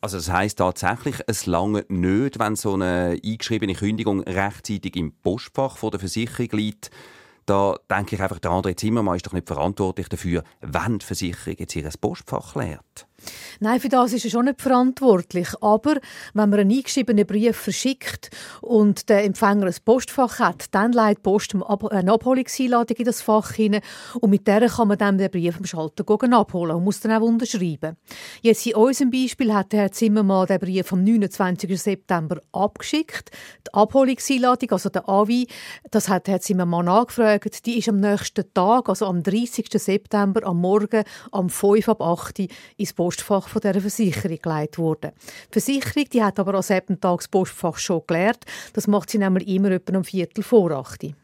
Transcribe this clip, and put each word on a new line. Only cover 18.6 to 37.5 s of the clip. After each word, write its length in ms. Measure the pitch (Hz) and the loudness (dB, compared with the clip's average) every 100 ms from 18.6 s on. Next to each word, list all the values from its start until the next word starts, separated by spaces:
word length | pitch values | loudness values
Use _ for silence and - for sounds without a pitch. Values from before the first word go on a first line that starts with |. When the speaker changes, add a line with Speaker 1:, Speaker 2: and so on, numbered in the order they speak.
Speaker 2:
und 480 | - 226 208 196 - | 0 4 4 2 2
der 140 | 202 | 2
Empfänger 420 | 202 190 202 208 190 | 2 2 2 2 0
ein 100 | 175 | -2
Postfach 560 | - 254 - - 247 - | 2 2 2 -2 -2 2
hat, 260 | 202 - - | 0 0 -4
dann 200 | 196 220 | 0 2
legt 280 | 240 214 208 | 4 4 2
die 20 | |
Post 300 | - 196 - | 2 0 0
ihm 100 | 196 | -6
Ab-, 220 | - 202 214 | -2 -4 -2
eine 260 | 202 180 | 0 2
Abholungseinladung 880 | 220 240 262 247 - 254 240 233 226 | 2 2 0 0 -2 0 2 0 -2
in 80 | 240 | -2
das 160 | 226 | -2
Fach 300 | - 214 208 | 2 2 2
hinein 300 | - 220 202 - - - 240 | 0 2 2 -4 -18 -14 0
und 100 | 226 | 2
mit 180 | 196 - | 4 4
der 200 | 202 240 | 4 4
kann 200 | - 220 | 2 2
man 100 | 202 | 2
dann 200 | 202 196 | 2 2
den 140 | 190 | 0
Brief 260 | 185 170 165 | 0 -2 -2
am 80 | 185 | -8
Schalter 380 | 170 156 - | -6 -8 -6
gehen 300 | 185 208 254 | 0 2 4
abholen 420 | 240 208 180 170 165 | 4 4 -2 -2 0
und 80 | |
muss 160 | 185 - | 0 -2
dann 120 | 220 | 0
auch 140 | 220 226 | 2 2
unterschreiben. 720 | 233 240 226 175 151 156 165 _ - - - | 2 0 -2 -2 -4 -8 -10 _ -20 -18 -2
Jetzt 240 | 226 214 233 | 2 2 2
in 80 | 220 | 4
unserem 340 | 240 269 262 | 4 4 2
Beispiel 440 | 254 254 - 240 | 2 -2 0 0
hat 180 | 214 190 | 2 0
der 100 | 214 | 0
Herr 100 | 196 | 0
Zimmermann 540 | - 233 208 202 190 185 | 0 2 4 4 4 2
den 140 | 190 | 0
Brief 340 | 185 185 180 | 0 -2 0
am 100 | 190 | 2
neunundzwanzigsten 720 | 190 233 202 - 185 180 180 185 | 4 4 2 0 -2 -2 -4 -4
September 640 | - 190 _ 175 160 165 _ | -2 -4 _ -2 -2 -6 _
abgeschickt. 800 | - 208 - - 302 320 - - - - - - | -2 -2 -2 -4 -4 -4 -8 -14 -20 -20 -18 -4
Die 60 | |
Abholungseinladung, 1000 | - 220 269 262 254 - 262 247 254 254 | 2 4 6 4 2 0 2 2 2 0
also 180 | 185 196 | -2 -2
der 200 | 185 - | -6 0
Avi, 380 | 196 208 240 247 - - - - | 2 4 2 0 -8 -16 -18 -2
das 180 | 220 - | -2 2
hat 200 | 185 - | -2 0
Herr 120 | 190 | -2
Zimmermann 480 | - 185 175 170 175 | 0 0 2 0 4
angefragt, 800 | 190 240 - 220 208 214 | 4 2 2 2 2 0